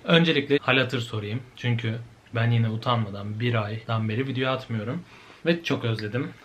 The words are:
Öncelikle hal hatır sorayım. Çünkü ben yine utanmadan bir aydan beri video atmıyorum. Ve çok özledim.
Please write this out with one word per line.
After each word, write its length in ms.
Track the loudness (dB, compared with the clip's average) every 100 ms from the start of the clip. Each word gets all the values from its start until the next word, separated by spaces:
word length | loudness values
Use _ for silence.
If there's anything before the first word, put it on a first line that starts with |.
Öncelikle 540 | 4 6 6 2 2 2
hal 200 | 4 2
hatır 220 | 2 -2
sorayım. 400 | -4 -6 -4 -6 -10 -6
Çünkü 420 | -2 0 0 -4 -8 -20 -8
ben 160 | 0 2
yine 180 | 4 2
utanmadan 720 | 0 0 0 0 -6 -8 -4
bir 240 | 0 0
aydan 440 | -2 -4 -2 -2 0
beri 180 | -2 -2
video 240 | -2 -2
atmıyorum. 520 | -2 -4 -6 -4 -6 -10 -20 -20 -4 0
Ve 160 | 0
çok 220 | 0 -2
özledim. 460 | -2 -2 -2 -4 -6 -8